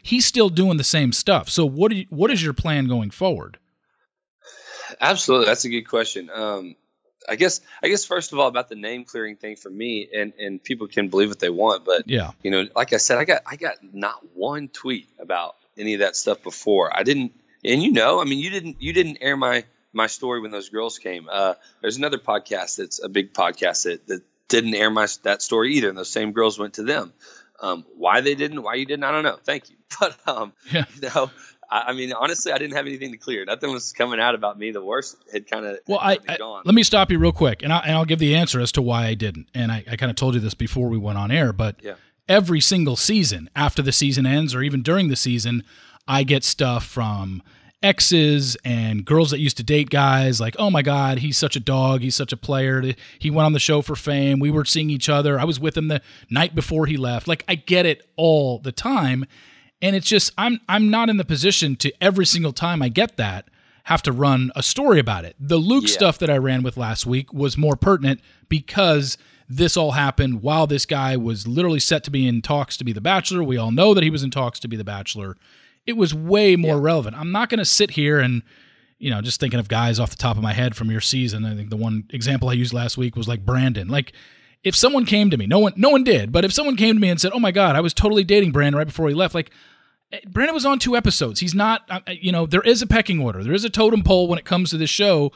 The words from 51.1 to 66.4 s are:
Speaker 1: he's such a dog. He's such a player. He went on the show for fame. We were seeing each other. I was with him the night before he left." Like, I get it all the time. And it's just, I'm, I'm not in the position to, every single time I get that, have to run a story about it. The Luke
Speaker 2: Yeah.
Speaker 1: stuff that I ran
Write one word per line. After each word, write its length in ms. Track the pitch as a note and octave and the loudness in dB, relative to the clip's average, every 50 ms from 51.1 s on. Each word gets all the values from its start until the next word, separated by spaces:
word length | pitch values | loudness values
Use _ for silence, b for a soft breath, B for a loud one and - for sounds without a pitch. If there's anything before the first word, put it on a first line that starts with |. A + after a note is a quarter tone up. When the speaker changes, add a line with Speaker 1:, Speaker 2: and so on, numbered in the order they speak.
| C3+ B2+ | 0 -2
Speaker 1:
he's 200 | B2+ D3+ C3 - | -2 -2 0 0
such 180 | D3+ C#3 - | 0 0 -2
a 40 | C3+ | -2
dog. 400 | A2 - C3+ C3 C3 C3 C3+ C3 | -2 0 2 2 2 2 2 0
He's 120 | A#2+ C3 A#2+ | 0 -2 -2
such 180 | - - - | -4 -4 -6
a 40 | C3+ | -8
player. 560 | - - - C#3 C3+ C3 C3 C3 C3 B2+ B2+ B2 B B B B B | -8 -4 -2 -2 0 0 0 0 0 -2 -2 -4 B B B B B
He 120 | - D#3 | -4 -2
went 160 | D3 D#3 D#3 | 2 2 4
on 60 | D#3 D#3 | 4 2
the 40 | C#3+ | 2
show 220 | - - D3+ D3 | 2 2 2 0
for 140 | C#3+ - D3+ | 0 -2 -6
fame. 420 | - - D3+ C#3+ C#3 C#3 C#3 C#3 C3+ | -6 -4 -2 0 0 2 2 2 2
We 120 | C#3+ D3 | 2 2
were 140 | D3+ D#3 C#3+ | 2 0 0
seeing 240 | - - D#3+ D#3 D3+ | 0 0 0 0 -2
each 180 | D3 C3 - - | -2 -2 0 0
other. 300 | D3 C#3+ C#3+ D3 C#3+ B2+ | 2 2 2 2 0 0
I 40 | C#3 | 0
was 140 | E3 D#3 B2 | -2 -2 -2
with 180 | D3 D#3+ - | -4 -4 -2
him 120 | E3 D#3 D#3 | -2 -2 -2
the 120 | D3+ C#3+ B B B B B _ | -2 -4 B B B B B _
night 240 | A#2 C3 D#3+ F3 D#3+ | 0 0 0 0 0
before 320 | D#3+ - - D#3+ D#3 D#3 | -4 -4 -2 -2 0 0
he 100 | D3 D#3 | 0 0
left." 300 | C#3 B2+ B2 A#2+ A#2 - | -2 -2 -2 -2 -4 -2
Like, 180 | E3+ E3+ - - - | -2 -4 -4 -2 -4
I 60 | F#3 | -4
get 300 | D#3 - - F3+ F3+ F3 | -4 0 2 2 4 4
it 200 | E3+ D3 - _ _ _ | 2 0 -2 _ _ _
all 420 | - D#3+ E3 D#3+ D3+ C#3+ C3 B2 A2+ | 2 4 4 4 4 4 0 -2 -4
the 120 | D3 C3 | -6 -8
time. 520 | A#2+ - - D3 C#3 - D#3 C3 B2+ B2+ C3+ b b b b b b b b b b _ | -8 -4 -2 0 0 2 2 2 0 0 -2 b b b b b b b b b b _
And 140 | F3+ G3 G3 | 0 0 0
it's 100 | G3 D#3 - | 0 2 2
just, 220 | G#3+ G3+ - - - | 2 2 2 0 -2
I'm, 240 | - G3+ A#3+ A#3+ A3 - - | -2 -2 -2 -2 -2 0 2
I'm 220 | F#3 G#3 G#3+ G#3 | 4 4 6 4
not 180 | G#3+ A3+ A#3 A3+ | 4 4 2 2
in 80 | A3 | 2
the 80 | G3+ F3 | 2 0
position 500 | - D#3+ C3+ C#3+ G3 F#3+ - E3 D3 C3+ | 0 0 0 2 2 2 2 0 0 -2
to, 140 | - - C#3+ - - | 0 -2 -2 -2 2
every 240 | F3 G3 G3 G3 F#3 | 2 2 4 4 2
single 260 | - - F3 E3 D3+ | 2 2 2 0 -2
time 300 | B2+ - E3 E3+ F3 D#3+ | -2 -2 -2 -2 0 0
I 80 | C3+ B2 | -2 0
get 260 | A#2 E3+ A3 A#3 - | 2 0 0 0 -2
that, 320 | - A2+ G2+ F#2 G2 - b b b b b b b b | -4 -4 -4 -4 -8 -12 b b b b b b b b
have 180 | - E3 E3 | 0 0 0
to 100 | - D3+ | 0 -2
run 400 | B2 B2 C#3+ C#3+ C3+ B2+ C3 B2+ - | 0 2 4 4 4 4 2 0 -2
a 80 | C#3+ | -2
story 380 | - - - B3+ C#4+ C#4+ G3+ D#3 | -2 -2 0 2 4 6 6 6
about 240 | B2 A2+ G#2 F2+ E2 | 4 2 -2 -4 -6
it. 120 | E2+ - - | -10 -12 -12
The 160 | C#3 C#3+ E3 | -2 0 0
Luke 280 | E3 D#3+ G3 B3 C#4 A3+ | 2 4 4 2 4 2
Speaker 2:
Yeah. 80 | - - | 2 2
Speaker 1:
stuff 240 | - G3+ F3 D#3 - | 4 2 2 2 0
that 100 | F3 D3+ | 0 0
I 80 | C#3+ | 0
ran 260 | C3+ | 2